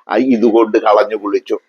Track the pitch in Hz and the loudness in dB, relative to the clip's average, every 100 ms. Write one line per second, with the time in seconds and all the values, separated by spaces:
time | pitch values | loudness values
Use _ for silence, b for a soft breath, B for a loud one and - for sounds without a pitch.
0 | - 110 131 113 113 113 110 104 110 104 | -4 -2 0 0 2 2 2 0 2 2
1 | 104 107 101 98 - 104 | 0 -4 -4 -6 -4 -8